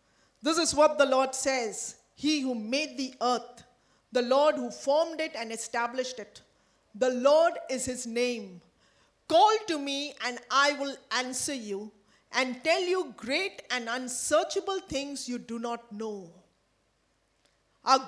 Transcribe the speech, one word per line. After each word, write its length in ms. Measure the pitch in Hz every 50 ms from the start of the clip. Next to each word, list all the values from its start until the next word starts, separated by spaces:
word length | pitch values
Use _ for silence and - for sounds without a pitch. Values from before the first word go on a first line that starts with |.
| _ _ _ _ _ _ _ _
This 160 | - 294 330
is 180 | 339 330 - -
what 220 | 285 302 302 302
the 80 | - 277
Lord 280 | 262 262 262 269 262 -
says. 640 | - - 277 262 254 233 214 185 - - - - _ _ _ _
"He 280 | - - 302 311 294
who 120 | 262 262 247
made 440 | 226 208 220 254 285 311 269 247
the 180 | 254 262 254 - -
earth, 420 | 220 247 247 226 240 - - - - _ _ _ _ _ _ _ _ _
the 100 | - 247
Lord 340 | 247 240 262 277 294 311 294
who 140 | 262 247 240
formed 520 | - - - 269 277 311 330 330 330 311
it 100 | 320 320 320
and 160 | 226 233 220
established 680 | 226 220 - - - 233 233 233 240 262 254 254 - 226
it. 220 | 202 - - - - _ _ _ _ _ _ _ _ _ -
The 180 | 202 254 254
Lord 460 | 254 247 247 277 294 311 330 349 339 - - -
is 160 | 262 254 254
his 200 | 262 254 247 -
name. 560 | 233 226 240 247 247 240 226 202 190 185 175 - _ _ _ _ _ _ _ _ _ _ _ _ -
Call 280 | 311 339 403 427 440 440 427
to 120 | 427 320 294
me 340 | 277 277 277 277 294 294 - -
and 160 | 220 247 247 233 - -
I 220 | 240 269 285 294 294
will 240 | 262 277 277 262 - - -
answer 420 | 220 247 254 254 262 - - 311 285
you 400 | 254 220 208 196 196 214 220 - _ _ _ _ _ _ _ -
and 280 | 247 262 262 247 254 -
tell 160 | 311 339 392
you 320 | 359 359 370 370 339 269 214
great 460 | - - 226 277 330 381 392 392 - - -
and 160 | 254 247 233
unsearchable 920 | 226 233 254 254 247 - - - - 302 311 - - - 392 392 392 381 381
things 480 | 381 - - 269 285 285 285 269 - 247
you 100 | 247 240
do 180 | 240 - 226
not 320 | 233 233 240 233 233 233 -
know." 440 | 208 202 220 220 208 196 180 170 170 185 _ _ _ _ _ _ _ _ _ _ _ _ _ _ _ _ _ _ _ _ _ _ _ _ _ _ _ _ -
Our 140 | 233 269 262 254